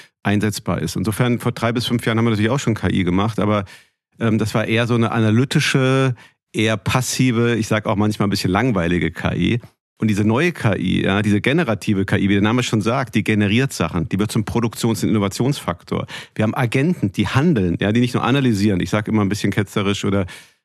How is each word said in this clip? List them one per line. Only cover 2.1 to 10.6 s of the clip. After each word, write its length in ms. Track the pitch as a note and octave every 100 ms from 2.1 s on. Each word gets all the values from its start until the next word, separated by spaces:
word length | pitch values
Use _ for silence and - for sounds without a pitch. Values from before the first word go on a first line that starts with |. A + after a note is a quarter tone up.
| A2+
haben 60 | A#2
wir 60 |
natürlich 200 | G#2+ G#2+
auch 80 | C#3+
schon 160 | - G#2
K 140 | F#2
I 140 | F#2+
gemacht, 360 | F2 F2+ G#2+ -
aber, 260 | G#2+ G#2 G2 - _ _ _ -
ähm, 180 | A2+ A2
das 160 | G#2
war 120 | A#2 G#2
eher 200 | A2+ A#2
so 80 |
eine 180 | A#2 A2+
analytische, 1000 | A#2 A2 G#2+ C#3 D#3 - C#3 C3 C3 C3 B2 - _ _
eher 240 | - G#2+ G#2+
passive, 760 | - C3 A#2+ - C3 A#2 A#2 A#2
ich 120 | A2
sag 200 | G#2+ A2
auch 80 | G2+
manchmal 320 | G#2+ G#2+ G2+
ein 40 |
bisschen 200 | F#2 F#2
langweilige 580 | F#2+ C3 F#2+ E2+ F2 D#2+
K 240 | - E2+
I. 280 | - F2+ A#2 - _ _ _
Und 100 | A2
diese 140 | G2+
neue 280 | G#2+ A2+ F3
K 240 | -